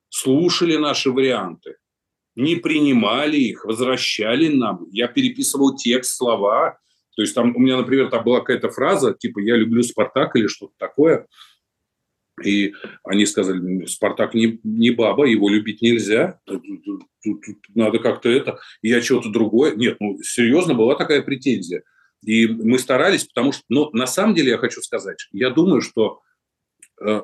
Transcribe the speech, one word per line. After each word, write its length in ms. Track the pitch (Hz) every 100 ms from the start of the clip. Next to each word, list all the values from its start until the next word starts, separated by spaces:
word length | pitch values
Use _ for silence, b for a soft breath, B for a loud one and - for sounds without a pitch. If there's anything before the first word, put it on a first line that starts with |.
| _
слушали 640 | - 131 139 175 175 170 156
наши 340 | 147 131 135
варианты, 640 | 123 135 113 92 80 67 - _ _ _ _ _ -
не 200 | 147 170
принимали 840 | 156 151 143 123 104 123 151 147
их, 280 | 117 90 107
возвращали 800 | 110 127 127 - - 107 123 160
нам. 380 | 139 110 92 -
Я 160 | 98 120
переписывал 680 | 139 127 120 131 139 135 -
текст, 400 | 117 123 - -
слова. 600 | 120 110 101 117 160 - _ _ _ -
То 60 |
есть 120 | 104 123
там 200 | 117 120
у 40 |
меня, 180 | 131 127
например, 320 | 123 135 117
там 140 | 117
была 160 | 113 123
какая-то 300 | - 98 110
фраза, 440 | - 143 190 123
типа: 260 | - 120 104
"Я 160 | 104 117
люблю 260 | 113 117
"Спартак"" 520 | 120 - - 135 160 131
или 120 | 101
что-то 260 | - 98 -
такое. 500 | 95 - 160 131 - b b b _ _ _ _ _ _ _ -
И 300 | 101 101 98 B B B
они 220 | - 101 101
сказали: 320 | - 92 92
Ну, 280 | 90 92 85
"Спартак 460 | - 101 90 110
не, 260 | 113 113 113
не 280 | 110 113 117
баба, 340 | 117 107 107 143
его 240 | 107 101
любить 320 | 104 107 101
нельзя. 580 | 117 117 101 110 180 - -
Тут, 180 | 95 92 95 101
тут, 160 | 95 - _
тут, 180 | 107 101 -
тут 120 | - _ 117
надо 240 | 110 110
как-то 300 | 117 107 117
это". 300 | 131 151 B B B
И 80 | 110
я 120 | 120
чего-то 280 | 120 123 113
другое. 460 | 110 104 110 151 104
Нет, 220 | 120 -
ну, 180 | 104 95
серьёзно, 520 | - - 117 151 170
была 220 | 123 113 147
такая 260 | 165 143
претензия. 600 | 135 135 135 107 85 87 - _ _ _
И 240 | 107 113 113
мы 320 | 113 110 127
старались, 460 | - 127 180 180 -
потому 260 | 123 135
что, 120 | - -
но 200 | 127 147
на 140 | 113 127
самом 300 | - 220 170
деле 160 | 131
я 60 | 110
хочу 240 | 117 92
сказать, 440 | - 113 95 - -
я 180 | 98 127
думаю, 300 | 143 180 131
что, 380 | - - 101 - _ _ _ _ _ _ _ -
э, 200 | 104 107